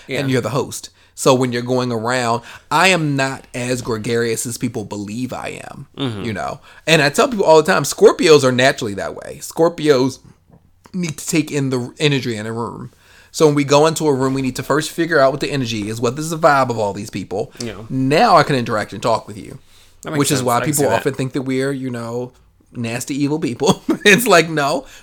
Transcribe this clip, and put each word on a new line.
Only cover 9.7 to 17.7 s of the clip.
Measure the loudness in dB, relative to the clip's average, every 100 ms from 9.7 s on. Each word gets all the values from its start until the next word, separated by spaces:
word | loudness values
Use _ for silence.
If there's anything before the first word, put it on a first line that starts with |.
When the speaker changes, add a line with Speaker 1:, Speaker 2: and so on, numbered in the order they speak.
| 2 2 4 2 -4 -16 _ _ _ _ _ _
Speaker 2:
need | -8 -6 -8
to | -2
take | -2 0
in | -2 -2
the | -2 -4 -2
energy | 0 0 -2
in | -6
a | -6
room. | -6 -8 -10 -14 -18 _ -20 _
So | 2
when | 4
we | 4
go | 4 4 4
into | 2 0
a |
room, | 0 0
we | 0
need | -4
to | -4
first | -2 -2 -2
figure | -4 0 4
out | 4
what | 2
the | -4
energy | -4 -4 -4 -6
is, | -2
what | -2 -2
is | -6
the | 2
vibe | 4 4 2
of | 0
all | -4
these | -4 -8
people. | -10 -6 -6 -8 -10
Speaker 1:
Yeah. | -12